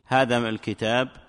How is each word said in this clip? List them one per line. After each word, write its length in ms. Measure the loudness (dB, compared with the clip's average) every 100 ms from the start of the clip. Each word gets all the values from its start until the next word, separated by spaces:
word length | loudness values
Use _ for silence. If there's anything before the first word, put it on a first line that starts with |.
هذا 440 | 0 2 2 2 0
الكتاب، 600 | -4 -6 -4 -2 0 -2 -8